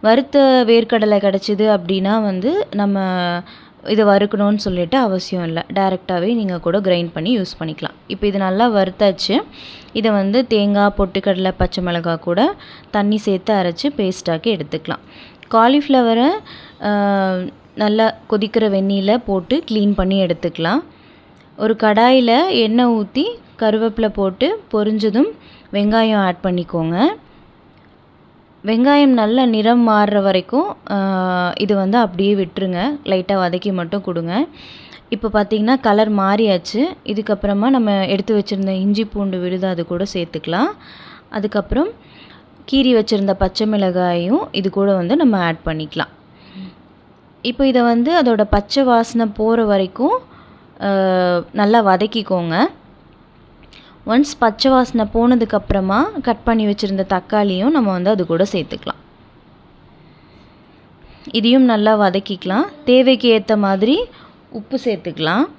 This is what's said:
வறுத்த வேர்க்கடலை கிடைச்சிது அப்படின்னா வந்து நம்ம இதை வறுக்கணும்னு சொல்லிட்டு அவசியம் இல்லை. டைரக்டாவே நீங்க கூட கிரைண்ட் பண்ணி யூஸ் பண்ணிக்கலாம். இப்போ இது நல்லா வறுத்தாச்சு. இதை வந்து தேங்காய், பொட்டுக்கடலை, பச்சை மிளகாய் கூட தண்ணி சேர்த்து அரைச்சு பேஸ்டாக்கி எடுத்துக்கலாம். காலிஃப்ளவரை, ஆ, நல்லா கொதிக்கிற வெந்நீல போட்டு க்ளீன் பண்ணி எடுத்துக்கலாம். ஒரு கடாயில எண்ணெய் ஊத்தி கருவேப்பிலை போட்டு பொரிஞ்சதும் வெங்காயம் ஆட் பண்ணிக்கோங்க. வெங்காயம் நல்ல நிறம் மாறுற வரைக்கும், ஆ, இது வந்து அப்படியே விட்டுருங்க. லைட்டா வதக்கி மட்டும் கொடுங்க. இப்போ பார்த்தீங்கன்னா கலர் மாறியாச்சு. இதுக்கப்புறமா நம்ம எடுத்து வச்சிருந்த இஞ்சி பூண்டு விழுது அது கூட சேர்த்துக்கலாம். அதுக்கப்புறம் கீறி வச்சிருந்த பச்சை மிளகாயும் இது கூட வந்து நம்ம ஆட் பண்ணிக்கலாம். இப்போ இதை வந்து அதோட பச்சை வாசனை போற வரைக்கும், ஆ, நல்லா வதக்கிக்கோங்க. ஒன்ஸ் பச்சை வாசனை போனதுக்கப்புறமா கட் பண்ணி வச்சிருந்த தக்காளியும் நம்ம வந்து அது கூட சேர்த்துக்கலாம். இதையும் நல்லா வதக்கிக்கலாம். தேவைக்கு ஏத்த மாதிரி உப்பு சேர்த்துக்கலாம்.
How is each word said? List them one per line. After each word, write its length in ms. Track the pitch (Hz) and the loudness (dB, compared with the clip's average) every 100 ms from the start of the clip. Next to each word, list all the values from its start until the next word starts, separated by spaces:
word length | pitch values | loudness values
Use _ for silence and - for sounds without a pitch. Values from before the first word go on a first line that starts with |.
வறுத்த 600 | 214 233 277 285 269 254 226 | 4 2 2 2 4 4 4
வேர்க்கடலை 500 | 233 226 233 214 208 | 2 2 0 2 2
கிடைச்சிது 460 | 202 196 - 202 214 202 | 2 -2 -2 0 2 0
அப்படின்னா 440 | 170 196 190 220 | 0 -2 0 0
வந்து 460 | 208 185 214 381 - | -2 -2 -2 -2 -4
நம்ம 600 | 202 202 196 190 185 175 175 180 - - - - | -4 -2 -2 -2 -2 -2 -4 -8 -20 -20 -18 -4
இதை 180 | 208 208 | 2 4
வறுக்கணும்னு 500 | 196 202 208 202 208 | 4 2 0 0 0
சொல்லிட்டு 420 | 208 180 170 262 | -2 -4 0 0
அவசியம் 460 | 240 185 185 185 | 0 -2 -4 -6
இல்லை. 200 | 170 165 - | -4 -6 -4
டைரக்டாவே 640 | 190 196 185 - 180 185 240 | -2 -2 -2 -4 -2 0 -2
நீங்க 240 | 202 175 | -2 -4
கூட 200 | 170 190 | -2 0
கிரைண்ட் 320 | 190 175 170 | 0 0 -2
பண்ணி 280 | 165 165 247 | -6 -2 -2
யூஸ் 200 | 185 - | -2 -8
பண்ணிக்கலாம். 340 | 160 151 156 - - | -10 -8 -10 -12 -12
இப்போ 200 | 190 208 | -4 -2
இது 100 | 196 | 0
நல்லா 320 | 190 190 240 | -2 0 2
வறுத்தாச்சு. 760 | 208 185 185 208 185 - 220 440 - - - - | 2 0 2 0 0 -2 -2 -4 -16 -20 -20 -10
இதை 180 | 220 220 | -4 0
வந்து 360 | 208 196 226 254 | 0 0 0 0
தேங்காய், 460 | 220 202 202 202 202 | 0 2 2 0 0
பொட்டுக்கடலை, 560 | 190 196 196 185 185 185 | -2 -2 -2 0 -2 0
பச்சை 260 | 180 - | -2 -2
மிளகாய் 360 | 180 170 170 165 | -4 -4 -4 -4
கூட 360 | 175 170 285 403 - - - | -2 0 0 -2 -14 -20 -6
தண்ணி 260 | 208 202 214 | -2 0 0
சேர்த்து 360 | 214 190 190 | -2 -4 0
அரைச்சு 320 | 208 180 170 285 285 | 0 0 -2 -6 -2
பேஸ்டாக்கி 600 | 190 180 - 165 226 202 | -4 -4 -4 -4 -2 -4
எடுத்துக்கலாம். 400 | 147 165 170 135 - - - - - | -6 -10 -8 -12 -12 -20 -20 -20 -2
காலிஃப்ளவரை, 760 | 226 233 285 285 262 233 226 262 415 - - - - | 2 4 4 2 2 4 2 2 0 -8 -20 -20 -8
ஆ, 540 | 208 208 202 196 190 185 185 - - - | -4 0 0 0 0 -2 -6 -12 -20 -4
நல்லா 380 | 214 214 220 - - | -2 2 0 -2 -4
கொதிக்கிற 400 | 220 208 226 220 | -2 0 0 0
வெந்நீல 480 | 196 196 196 196 220 226 | 0 0 -2 0 0 0
போட்டு 380 | 190 170 285 | -4 -2 -4
க்ளீன் 320 | 339 214 202 202 | -2 0 0 2
பண்ணி 280 | 185 196 | 0 0
எடுத்துக்கலாம். 600 | 185 170 170 165 165 220 - - - - _ - - - | 0 -2 -4 -4 -2 -2 -4 -20 -20 -20 _ -20 -20 -6
ஒரு 180 | 214 220 | -2 2
கடாயில 680 | 220 208 240 262 240 233 370 | 2 4 6 6 4 2 2
எண்ணெய் 360 | 262 220 233 247 | 0 2 2 2
ஊத்தி 420 | 226 214 - 381 480 - - | 0 -2 -4 -4 -6 -16 -2
கருவேப்பிலை 500 | 220 220 226 220 220 | 0 0 -2 0 -2
போட்டு 540 | 208 190 185 285 427 - | 0 -2 0 -2 -2 -4
பொரிஞ்சதும் 580 | 220 208 220 214 208 359 - - - - | -2 0 0 0 0 0 -2 -20 -20 -8
வெங்காயம் 460 | 202 202 220 220 214 | -2 0 2 2 2
ஆட் 220 | 190 175 | 0 -2
பண்ணிக்கோங்க. 640 | 190 180 170 170 160 170 285 440 - - - _ _ _ - _ _ _ _ _ _ _ 202 | -2 -4 -4 -4 -4 0 0 -2 -14 -20 -20 _ _ _ -20 _ _ _ _ _ _ _ -4
வெங்காயம் 480 | 226 262 285 285 | 0 4 4 4
நல்ல 320 | 247 214 240 254 | 4 2 2 2
நிறம் 420 | 220 214 240 233 | 2 2 4 4
மாறுற 340 | 214 208 208 | 4 2 2
வரைக்கும், 540 | 196 185 180 254 381 - - | 2 0 0 -2 -2 -6 -6
ஆ, 640 | 202 196 190 185 180 180 - | -4 -2 -2 -2 0 -2 -2
இது 180 | 202 202 | -2 0
வந்து 220 | 190 233 | 2 2
அப்படியே 380 | 220 180 196 202 | 0 0 0 0
விட்டுருங்க. 640 | 180 185 190 180 226 294 | -2 -4 -4 -2 -4 -6
லைட்டா 300 | - 190 180 | -4 -4 0
வதக்கி 400 | 196 180 180 208 | -2 0 -2 -4
மட்டும் 280 | 190 170 202 | -4 -4 -6
கொடுங்க. 460 | 190 170 165 190 320 - - - - - _ | -6 -6 -4 -4 -4 -8 -20 -20 -20 -20 _
இப்போ 200 | 208 220 | -6 -2
பார்த்தீங்கன்னா 500 | 214 202 214 220 262 | -2 0 -2 0 0
கலர் 340 | 240 208 214 | 2 2 2
மாறியாச்சு. 720 | 208 190 208 226 180 165 214 311 - | 0 0 2 2 0 -2 -2 -2 -4
இதுக்கப்புறமா 640 | - 202 214 202 202 202 233 | -8 -6 -4 -2 -2 0 2
நம்ம 360 | 262 220 196 190 | 2 2 0 0
எடுத்து 320 | 196 196 214 | -2 0 -2
வச்சிருந்த 280 | 196 196 190 | -2 -4 -4
இஞ்சி 380 | 190 196 208 214 | -2 0 0 -2
பூண்டு 340 | 208 196 185 | -4 -4 -4
விழுது 280 | 180 180 190 | -4 -4 -4
அது 180 | 175 170 | -4 -4
கூட 200 | 175 196 | -4 -4
சேர்த்துக்கலாம். 560 | 190 170 160 160 175 302 415 - - - - - | -4 -6 -8 -6 -2 -2 -4 -20 -20 -20 -20 -12
அதுக்கப்புறம் 600 | 214 208 214 196 240 359 466 - - - - - - - | -8 -4 -4 -4 -2 -2 -6 -20 -20 -20 -20 -20 -20 -4
கீறி 240 | 269 254 240 | 0 2 2
வச்சிருந்த 380 | 214 208 196 | 2 0 0
பச்சை 380 | 190 190 185 214 | 0 -2 -2 -2
மிளகாயும் 760 | 214 190 180 180 175 175 277 453 | 0 0 0 0 0 0 -2 -2
இது 180 | - 196 | -4 -4
கூட 260 | 190 196 190 | 0 0 0
வந்து 200 | 175 277 | 0 2
நம்ம 220 | 285 202 | 2 2
ஆட் 220 | 170 165 - | -2 -2 -6
பண்ணிக்கலாம். 440 | 156 151 165 - - - - - 190 185 - - - _ - _ _ | -6 -6 -6 -8 -10 -20 -20 -20 -18 -18 -18 -20 -20 _ -20 _ _
இப்போ 260 | 233 240 277 | -8 -2 2
இதை 140 | 247 | 2
வந்து 400 | 240 233 240 349 | 2 2 2 2
அதோட 220 | 254 220 | 2 2
பச்சை 400 | 208 208 202 277 | 2 0 0 0
வாசனை 420 | 262 233 233 233 226 | 2 2 2 -2 -2
போற 400 | 202 220 226 220 | -2 0 2 2
வரைக்கும், 540 | 196 190 - 277 508 - - - - - - | 2 0 -2 -2 -2 -6 -20 -20 -20 -20 -8
ஆ, 600 | 202 196 190 185 180 175 175 | -2 0 0 2 0 0 -4
நல்லா 320 | - 202 226 208 | -2 2 4 4
வதக்கிக்கோங்க. 840 | 185 214 226 202 185 170 165 311 - - - - - - _ - - - - - - - | 2 0 -4 -4 -4 -2 0 0 -2 -20 -20 -20 -20 -20 _ -20 -20 -20 -20 -20 -18 -2
ஒன்ஸ் 300 | 233 285 - | 0 0 0
பச்சை 320 | 233 220 269 | -2 0 2
வாசனை 340 | 262 247 233 214 | 2 2 -2 -2
போனதுக்கப்புறமா 1080 | 226 240 247 220 208 202 202 190 202 349 403 | 0 2 2 2 -2 0 -2 0 0 -2 -2
கட் 220 | 247 233 | -4 -4
பண்ணி 220 | - 226 214 | 0 0 0
வச்சிருந்த 400 | 202 202 196 190 | -2 -4 -4 -2
தக்காளியும் 600 | 185 180 214 208 185 220 | -4 -2 -2 0 0 0
நம்ம 220 | 311 214 | 0 0
வந்து 180 | 185 180 | 0 0
அது 160 | 214 170 | 0 0
கூட 200 | 165 196 | 0 0
சேர்த்துக்கலாம். 500 | 190 151 - - - - - - - _ - - _ - - - - - - - - _ - _ - - - - | -2 -6 -10 -10 -12 -14 -20 -20 -20 _ -20 -20 _ -20 -20 -20 -20 -20 -20 -20 -20 _ -20 _ -20 -20 -20 -6
இதையும் 320 | 233 226 262 | -2 2 4
நல்லா 360 | 254 220 208 214 | 4 4 2 4
வதக்கிக்கலாம். 640 | 202 190 202 190 185 196 392 - - | 2 0 -6 -10 -4 -2 -2 -4 2
தேவைக்கு 540 | 254 254 254 247 220 | 4 4 2 2 2
ஏத்த 180 | 208 214 | 2 0
மாதிரி 480 | 202 196 220 320 480 - - - _ | 0 0 2 0 -2 -12 -20 -20 _
உப்பு 280 | 233 208 269 254 | -14 -8 -6 -4
சேர்த்துக்கலாம். 600 | 196 - - 160 185 330 | -6 -8 -6 -2 0 -2